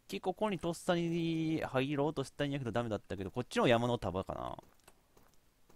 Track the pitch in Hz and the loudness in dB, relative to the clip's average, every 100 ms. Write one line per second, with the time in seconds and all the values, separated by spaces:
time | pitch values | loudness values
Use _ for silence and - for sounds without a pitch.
0 | - - 190 - 214 180 170 165 - 175 | -4 -6 -4 -2 -2 -2 -4 -4 0 0
1 | 170 170 165 160 160 160 - 131 135 143 | 2 0 0 0 0 0 0 0 0 0
2 | 147 151 135 - 143 143 120 117 120 101 | 0 0 -6 -4 -2 -2 -2 -2 0 -2
3 | - 98 95 123 - 233 175 117 120 120 | -4 -6 -6 -4 -2 2 6 6 4 0
4 | 101 90 - 73 64 - - - - - | 0 -2 -4 -6 -8 -10 -14 -20 -20 -20
5 | _ - - - _ _ _ | _ -20 -20 -20 _ _ _